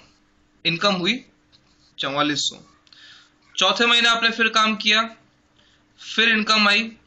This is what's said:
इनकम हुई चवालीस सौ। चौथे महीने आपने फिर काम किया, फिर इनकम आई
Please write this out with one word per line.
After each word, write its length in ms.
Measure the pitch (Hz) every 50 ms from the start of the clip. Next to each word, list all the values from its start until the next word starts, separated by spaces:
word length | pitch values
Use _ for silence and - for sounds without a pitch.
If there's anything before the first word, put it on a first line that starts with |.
| - _ _ _ _ _ _ _ _ _ _ _ -
इनकम 280 | 170 165 170 - 202 190
हुई 320 | 180 170 185 233 262 - _ _ _ _ _ _ _ _ _ _ _ _ _ _ -
चवालीस 500 | - 139 135 143 147 147 147 139 - -
सौ। 140 | - - - - _ _ _ _ - - - - - - - _ _ _ _ _ - -
चौथे 280 | 185 190 202 208 233
महीने 240 | 240 240 240 233 233
आपने 200 | 233 233 233 226
फिर 180 | 226 240 233 220
काम 280 | 220 226 220 220 214
किया, 400 | 202 - 214 214 220 226 226 - - _ _ _ _ _ _ _ _ _ _ _ _ _ _ _ - - - -
फिर 140 | - 220 233
इनकम 380 | 226 220 214 220 220 220 208 202
आई 240 | 202 214 226 226 226 - _